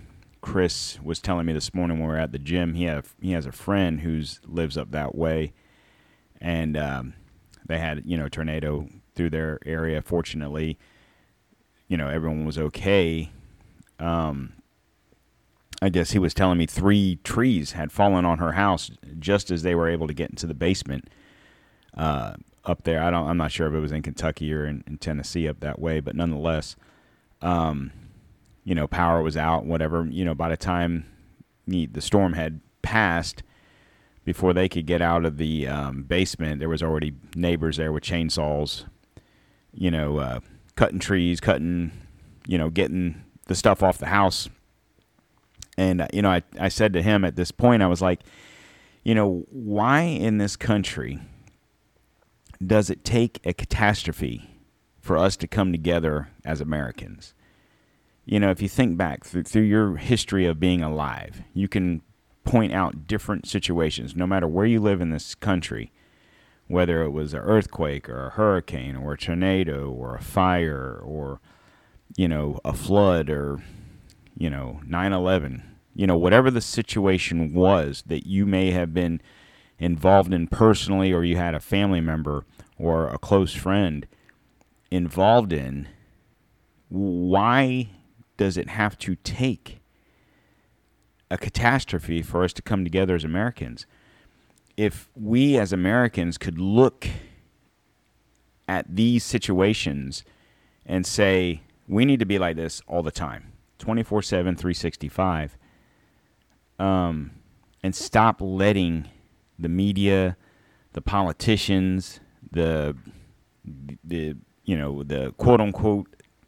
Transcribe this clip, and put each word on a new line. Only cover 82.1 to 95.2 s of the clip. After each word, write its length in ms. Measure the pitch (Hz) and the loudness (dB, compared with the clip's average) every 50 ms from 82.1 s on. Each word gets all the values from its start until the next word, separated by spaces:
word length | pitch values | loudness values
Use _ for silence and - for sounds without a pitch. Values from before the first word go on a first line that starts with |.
| 78 78 73 73 73 71 - _ _ - - _ _ | -2 -2 -2 -2 -4 -4 -6 _ _ -20 -20 _ _
or 320 | - - 85 82 82 82 - | -4 -2 0 0 0 0 -2
a 80 | - | -4
close 360 | 71 - - 104 98 95 85 - | -6 -2 2 4 4 4 2 -2
friend 540 | - - 92 98 101 101 85 76 71 - - _ _ _ _ _ _ _ _ _ _ _ _ _ _ _ - | -6 -2 0 2 2 2 0 -2 -4 -8 -12 _ _ _ _ _ _ _ _ _ _ _ _ _ _ _ -4
involved 600 | - 92 87 78 - 87 95 104 117 120 110 95 | -2 -2 -2 0 0 2 4 6 6 6 4 2
in, 380 | 85 71 65 65 69 71 71 76 - _ _ _ _ _ _ _ _ _ _ _ _ _ _ _ _ _ _ | -2 -4 -4 -4 -8 -8 -10 -12 -16 _ _ _ _ _ _ _ _ _ _ _ _ _ _ _ _ _ _
why 1040 | - - 95 101 98 87 87 90 90 92 98 104 117 123 135 135 127 127 127 123 104 - _ _ _ _ _ - _ _ | -8 -4 -2 -2 0 0 0 2 4 4 4 6 6 4 4 4 2 0 -2 -4 -6 -10 _ _ _ _ _ -20 _ _
does 180 | - 104 95 85 | -2 0 0 0
it 140 | 90 - - | -2 -6 -4
have 280 | - 117 104 104 - - | -2 -2 -2 -2 -2 -6
to 160 | - 95 90 | -6 -6 -6
take 640 | - - - - - 127 131 110 - - - - - _ _ _ _ _ _ _ _ _ _ _ _ _ _ _ _ _ _ _ _ _ _ _ _ _ _ _ _ _ - | -6 -6 -8 -4 -2 -2 -2 -2 -4 -10 -20 -20 -20 _ _ _ _ _ _ _ _ _ _ _ _ _ _ _ _ _ _ _ _ _ _ _ _ _ _ _ _ _ -8
a 80 | 90 | -6
catastrophe 840 | 90 - 104 - - 120 117 135 131 - - - 85 - - 85 82 | -6 -6 -6 -2 2 2 2 2 2 0 -2 -4 -4 -4 -2 -4 -4
for 200 | 80 - - 87 | -4 -2 0 0
us 120 | 90 87 - | 0 0 0
to 80 | - | -4
come 240 | - - 113 98 92 | -6 -4 -2 -2 -2
together 280 | 87 82 92 95 92 90 | 0 2 2 2 2 2
as 120 | 85 76 | 0 0
Americans? 600 | 78 82 92 107 120 117 - - 62 58 - - _ _ _ _ _ _ _ _ _ _ _ _ _ _ _ _ _ - | -2 -2 -2 -2 -2 -4 -6 -10 -12 -12 -16 -18 _ _ _ _ _ _ _ _ _ _ _ _ _ _ _ _ _ -2
If 320 | - 107 101 - - - _ - | 0 0 0 0 -2 -16 _ -14
we 440 | - | -8